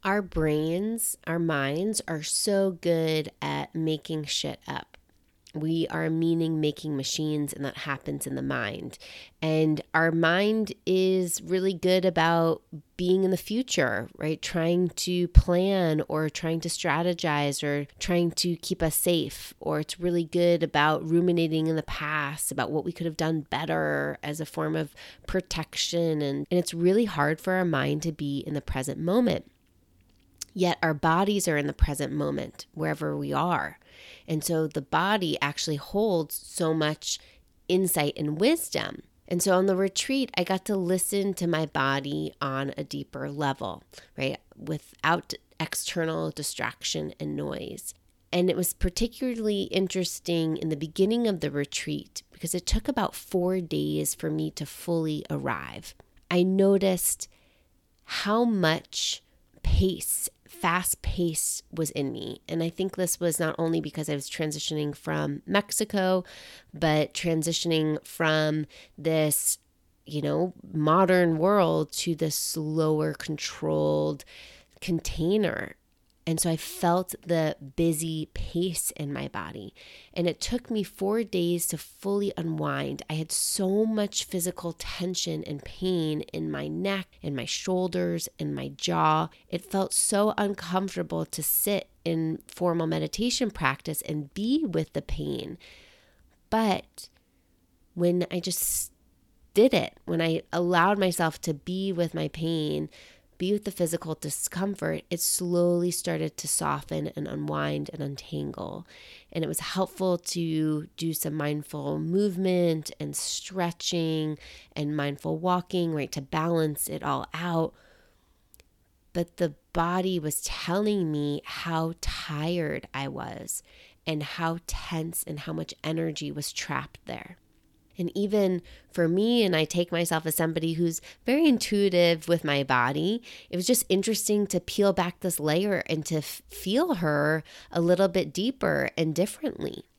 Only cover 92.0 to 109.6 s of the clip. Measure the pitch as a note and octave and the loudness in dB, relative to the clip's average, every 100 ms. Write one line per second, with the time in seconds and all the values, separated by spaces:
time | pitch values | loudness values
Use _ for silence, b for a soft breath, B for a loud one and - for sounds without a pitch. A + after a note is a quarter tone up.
92 | - E3 D#3+ D#3+ - - F3 E3+ E3 D#3+ | -4 0 0 -4 -8 -2 0 0 0 -2
93 | D#3 - A#3+ A#3+ A#3 - C#3+ C#3 - D3+ | -4 -2 -2 0 -2 0 0 0 -6 -8
94 | - D3+ C#3+ - G#3+ C#4+ D4+ D#3+ D#3 D#3+ | -6 -6 -6 -6 0 0 2 -2 -2 -6
95 | - - D3 C#3 - - B B B B | -4 -4 -4 -4 -6 -12 B B B B
96 | B B B _ _ A3 A3 F#3 - - | B B B _ _ 0 2 0 -2 -18
97 | - _ _ _ _ _ _ _ _ - | -20 _ _ _ _ _ _ _ _ 0
98 | F3 F3 E3+ - E3+ E3+ - - - _ | 2 4 0 -2 -4 -4 -2 -2 -4 _
99 | _ _ _ _ _ - B3 G3 - - | _ _ _ _ _ 6 8 6 0 -6
100 | - E3 E3 D#3+ - E3 F3 F3+ F3 G3+ | -4 0 2 0 -2 0 4 6 6 6
101 | F#3 E3+ E3 - - D3 - F#3 G3 F3 | 2 2 0 0 -4 -4 -4 -4 -2 0
102 | E3+ E3 D3+ D#3 D#3+ E3 D3+ D3+ D3+ B | -2 -2 -6 -2 -2 0 0 -2 -4 B
103 | B B B _ F3+ G#3 G3+ - E3+ E3 | B B B _ 0 0 -2 -2 0 0
104 | D#3+ D#3 D3+ - - F3 G3 G3 D#3+ D#3 | -4 -6 -6 -6 -6 -4 -4 -2 -4 -4
105 | - E3+ - - F3+ F3 F3 F3 F3 E3+ | -4 -4 -2 -2 0 4 4 4 2 -2
106 | - E3 D#3 - D3+ - D3 C#3+ - D#3 | -4 -2 -4 -6 -4 -2 0 -4 -4 -4
107 | D3+ - D3 D3+ D3 D3+ D3 D3 D3 D3+ | -4 -6 -8 -6 -4 -2 -2 -2 -6 -6
108 | C#3+ C#3 - D3 D3 - - - F3 B | -8 -8 -8 -6 -6 -8 -10 -10 -14 B
109 | B B B - D#3 D#3 | B B B -6 -4 -4